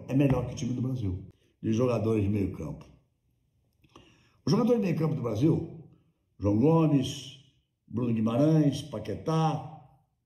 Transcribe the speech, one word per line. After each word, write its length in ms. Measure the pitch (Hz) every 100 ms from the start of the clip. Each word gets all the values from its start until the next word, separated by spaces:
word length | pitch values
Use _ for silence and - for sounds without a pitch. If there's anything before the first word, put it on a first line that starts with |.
| -
é 60 |
melhor 320 | 131 143 123 117
que 60 |
o 20 | -
time 180 | 117
do 80 | 120
Brasil, 440 | 127 120 101 90 - - _ _
de 100 | 107
jogadores 520 | 110 127 113 110 110
de 60 | 98
meio 220 | 104 90
campo. 320 | - 76 71 - - _ _ _ _ _ _ _ _ _ - _ _ _ _ -
Os 60 |
jogadores 300 | 196 233 240
de 60 | 190
meio 100 | 156
campo 160 | 160
do 80 | 120
Brasil 600 | 117 104 156 120 - - - - _ _ _ -
João 160 | 104 104
Gomes, 840 | 143 165 156 143 - - - - _ _ _ _ _
Bruno 280 | 110 123 113
Guimarães, 640 | 110 120 151 160 143 -
Paquetá, 1000 | - 107 110 92 - 160 160 135 - - - _ _ _